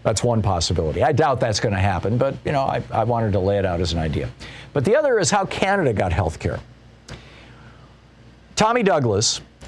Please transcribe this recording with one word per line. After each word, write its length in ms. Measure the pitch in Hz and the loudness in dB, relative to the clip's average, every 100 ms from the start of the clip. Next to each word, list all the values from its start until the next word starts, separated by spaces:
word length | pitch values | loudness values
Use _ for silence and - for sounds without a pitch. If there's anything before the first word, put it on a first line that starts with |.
That's 220 | 113 110 | 0 0
one 180 | 120 113 | 2 2
possibility. 640 | 101 90 - 85 80 82 | 0 0 0 0 -2 0
I 80 | 135 | 2
doubt 280 | 139 156 127 | 2 2 0
that's 200 | 123 104 | 0 0
gonna 180 | - 95 | 0 0
happen, 400 | 101 87 95 - | 0 0 -2 0
but, 180 | - - | 0 -2
you 80 | 170 | -4
know, 120 | 143 | -2
I, 180 | 135 135 - | -2 -4 -4
I 120 | 120 | -2
wanted 300 | 110 117 110 | 0 0 0
to 60 | 98 | 0
lay 200 | 92 101 | 0 0
it 80 | 95 | 0
out 140 | 85 | -2
as 120 | 90 | -2
an 60 | 82 | -2
idea. 280 | 80 73 64 - - - - | -2 -4 -6 -10 -18 -18 -6
But 100 | 147 | -2
the 120 | 135 262 | 2 4
other 240 | 294 226 | 4 2
is 100 | 160 | 2
how 160 | 190 190 | 0 -2
Canada 480 | - 190 202 147 | -2 0 2 2
got 180 | 107 95 | 0 0
health 280 | 85 85 - | 0 -2 -4
care. 200 | 85 - - - - - - - - - - - - - - - - - - - - - | -6 -6 -12 -20 -20 -20 -20 -20 -20 -20 -20 -20 -20 -20 -20 -20 -20 -20 -20 -20 -10 0
Tommy 260 | 214 240 | 2 4
Douglas 600 | 196 165 120 95 - - - - | 4 2 2 2 0 -4 -10 -20